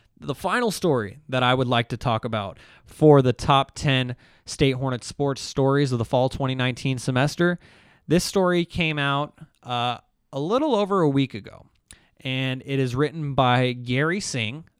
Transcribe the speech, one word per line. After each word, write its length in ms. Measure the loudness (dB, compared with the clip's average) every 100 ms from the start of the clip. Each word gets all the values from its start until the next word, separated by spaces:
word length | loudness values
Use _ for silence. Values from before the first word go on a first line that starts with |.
| _ _
The 160 | -10
final 380 | -6 -2 0 -2
story 460 | -2 0 0 -4 -10 -6
that 140 | 0
I 120 | 2
would 140 | 2 2
like 200 | 0 -2
to 60 | -4
talk 280 | -2 -2
about 340 | -2 -6 -8 -12 -20 -20
for 380 | -16 4 8 8
the 100 | 6
top 400 | 2 2 2 2
ten 420 | -4 0 0 -2 -8 _ _
State 280 | -10 0 0
Hornet 320 | 0 -4 -6
sports 360 | -8 -4 -4 -4
stories 520 | -6 0 2 4 2
of 60 | 0
the 60 |
fall 240 | 0 0 0
twenty 260 | -2 -4
nineteen 440 | -2 -4 -2 -4 -4
semester, 600 | -2 0 0 0 -2 -2 -8 -20 _ _ 0
this 160 | 0
story 400 | 2 0 2 2
came 340 | -2 -2 -2 0
out, 400 | 0 0 -4 -10 -20 _
uh, 360 | -8 -4 -4 -6 _ _ _
a 80 | -8
little 340 | -2 -2 0
over 260 | 0 0 2
a 80 | 2
week 260 | 2 0
ago, 320 | -4 -16 -20 -20 _ -20 -20 _ _
and 420 | -6 -4 -4 -6
it 140 | -4 -2
is 160 | 0
written 400 | 0 -2 -4 -4
by 380 | 2 4 4 2
Gary 480 | -2 -2 0 0 -2
Singh, 440 | -4 -4 -4 -6 -16 _